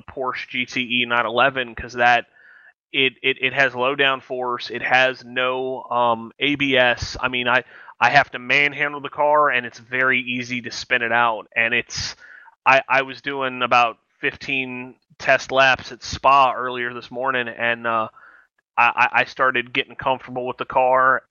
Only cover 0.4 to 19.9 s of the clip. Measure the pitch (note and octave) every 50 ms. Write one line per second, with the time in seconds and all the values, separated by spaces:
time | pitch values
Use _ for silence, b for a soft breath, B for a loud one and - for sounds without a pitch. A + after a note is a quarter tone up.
0.4 | - - - B2+ B2 - - C3+ B2+ A2+ A#2+ B2 A#2+ A#2+ A#2+ A#2+ A#2+ G#2+ A#2 A#2+
1.4 | B2 C#3 C3 C3 B2 A#2 A2+ - - A#2+ A2 A#2+ A#2+ A#2+ A#2+ A#2+ - _ b b
2.4 | b b b b b b b b _ _ - C#3+ C3+ C3 B2 _ - C3+ C3+ -
3.4 | C3 C3 B2 C3+ C#3 C3 A#2+ B2 B2 C3 C#3+ C#3+ C#3 C3+ C3+ C3 - - C3 B2+
4.4 | B2+ B2 A#2+ A#2 - - G#2+ A#2+ A#2 - B2 B2+ C3 C3 B2+ B2 B2 A#2+ B2 B2+
5.4 | B2+ B2+ B2+ C3 C3 C3 C3 B2 G#2+ - B2 A#2+ A#2+ A#2+ A#2 A2+ A2+ A2+ - _
6.4 | C3 C#3+ D3 C#3 C#3+ C#3 C3 B2+ B2 B2 A#2+ - - - - - - B2+ B2+ B2
7.4 | B2 B2 A#2+ B2+ A#2+ b b b b b b b A2+ A#2+ C3+ C#3+ C3 - - B2+
8.4 | B2 B2 C3 C#3 C#3+ D3 C#3 C#3 D3 D3 D3 C#3+ C3+ C#3 - - D3 D3 D3 D3+
9.4 | D3 C#3+ B2+ B2 A#2+ A#2 - - A#2 A2+ B2+ C3 C3 C3 C3 B2 B2+ B2 B2 B2
10.4 | A#2+ A#2 B2+ B2 A2+ A#2+ - - - - B2+ B2 A#2+ A2+ A2+ A#2+ A#2+ A#2 A2+ G#2
11.4 | F#2 _ _ A#2 A2+ A#2 A#2+ A#2 A2+ - - - - - - b b b b b
12.4 | b b b b _ C3 C3+ C3+ - - B2 C3+ C3+ C3 C3 B2 _ C#3+ C#3+ C#3
13.4 | C3+ C3 B2+ B2+ B2 A#2+ B2+ A#2+ A#2+ A2+ G#2+ _ _ _ _ _ - C#3 C3 -
14.4 | - - C#3 C3 C3 B2+ B2+ B2+ B2+ C3 A#2+ _ _ _ _ _ - - C3+ B2+
15.4 | - - C3+ C3 C3+ C3+ B2+ B2 - - B2+ A2+ - - - - - C3+ C#3 C#3+
16.4 | C3+ B2+ A2+ A2 B2 B2+ B2+ B2 A#2+ A#2+ B2 A#2+ A2+ - B2+ B2 B2+ C3+ C3 B2+
17.4 | A#2+ A#2 A2+ - A#2 A#2 A#2 A#2 A#2 A#2 A2+ A2+ A2 A2 b b b b b b
18.4 | b b b b _ _ _ - A#2+ A#2 - - B2 - - A#2+ B2 - - -
19.4 | C#3 C3 B2+ B2 A#2+ B2 A#2+ C3+ B2+ -